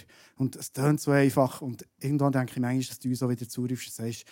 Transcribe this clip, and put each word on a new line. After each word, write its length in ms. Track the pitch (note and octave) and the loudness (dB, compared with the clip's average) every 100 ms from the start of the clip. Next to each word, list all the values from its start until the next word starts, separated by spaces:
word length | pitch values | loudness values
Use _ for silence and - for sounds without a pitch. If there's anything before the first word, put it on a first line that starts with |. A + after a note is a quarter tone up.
| - - - - | -6 -20 -20 -4
Und 180 | C3+ | -4
es 180 | - - | -4 -10
tönt 280 | C3 C#3+ D3+ | 0 2 2
so 100 | - | 4
einfach. 500 | C#3 C#3 C#3+ B2+ - | 6 6 6 2 0
Und 240 | C3+ A2+ - - | -8 -10 -14 -8
irgendwann 320 | C3+ C#3+ C#3 | -2 2 2
denke 220 | C3 B2 | 2 -2
ich 60 | C3 | -2
manchmal, 260 | B2 C3 B2+ | 0 0 -2
dass 140 | - | -6
du 80 | B2+ | -4
uns 120 | B2 | -2
auch 80 | B2+ | 0
wieder 200 | A#2+ A#2 | -2 -4
zurufst 400 | - B2 B2 - | -6 -4 -4 -8
und 180 | - A#2 | -8 -6
sagst, 180 | A2+ - | -6 -14